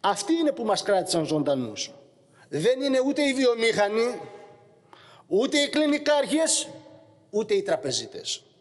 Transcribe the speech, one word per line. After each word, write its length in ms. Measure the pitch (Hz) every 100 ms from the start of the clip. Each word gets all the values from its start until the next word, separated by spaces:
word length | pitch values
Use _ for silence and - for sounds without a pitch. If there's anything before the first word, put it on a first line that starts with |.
Αυτοί 300 | 196 196 -
είναι 180 | 330 311
που 120 | 269
μας 200 | 220 190
κράτησαν 420 | - 196 175 170 147
ζωντανούς. 680 | 156 143 135 117 104 - - - _ _ _ -
Δεν 320 | 147 185 262
είναι 180 | 277 262 262
ούτε 220 | 285 285
οι 60 |
βιομήχανοι, 840 | 262 254 233 226 208 202 220 240 240 - - - - - _ _ - - - _
ούτε 300 | 180 262 285
οι 120 | 285
κλινικάρχες, 1000 | 302 302 294 294 294 254 294 320 - - - - - - _ _
ούτε 240 | 208 214
οι 80 | 202
τραπεζίτες. 840 | 190 160 139 120 113 - - - _ _